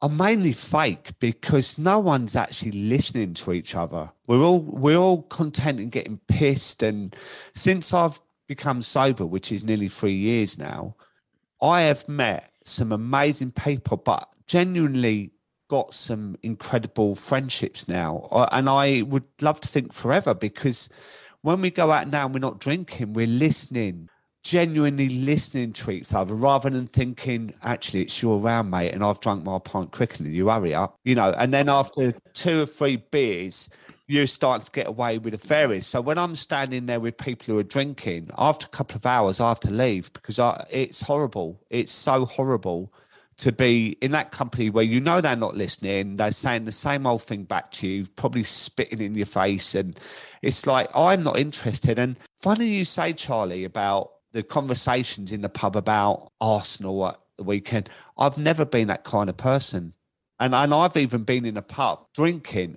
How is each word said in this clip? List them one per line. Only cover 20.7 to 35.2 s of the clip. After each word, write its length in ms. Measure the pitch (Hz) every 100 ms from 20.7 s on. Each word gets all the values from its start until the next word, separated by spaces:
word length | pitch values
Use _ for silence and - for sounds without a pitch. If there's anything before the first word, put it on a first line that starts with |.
| 117 - - - - - _
when 220 | 143 185
we 80 | 185
go 200 | 175 160
out 180 | 151 -
now 180 | 147 135
and 80 |
we're 60 | 131
not 200 | 135 -
drinking, 540 | 135 170 175 - 107
we're 120 | 107 117
listening, 840 | 120 156 147 - 123 104 87 82 _ _ _
genuinely 640 | - 175 170 156 147 139 135
listening 640 | 127 135 147 - 135 117
to 180 | 107 -
each 220 | 95 -
other, 220 | 104 95
rather 340 | 110 139 139 139
than 180 | 127 123
thinking, 680 | 135 127 120 131 120 110 -
"Actually, 400 | 117 120 - 98
it's 180 | - -
your 180 | 117 104
round, 320 | 113 117 104
mate, 220 | 90 87
and 100 | 98
I've 180 | 104 98
drunk 240 | 110 98
my 140 | 87 95
pint 320 | - 98 82
quicker 320 | - 120 -
than 120 | 76
you, 140 | 82 98
hurry 260 | 110 87
up," 220 | 76 98 -
you 120 | 127
know. 200 | 120 95 -
And 140 | 123
then 180 | 139 143
after 420 | 139 135 - 127 - -
two 280 | - 175 165
or 40 | 147
three 300 | - 143 123
beers, 760 | - 151 123 87 92 - - - - - -
you're 200 | 143 139
starting 400 | - 135 117 -
to 40 |
get 160 | 139 -
away 300 | 110 120
with 160 | 113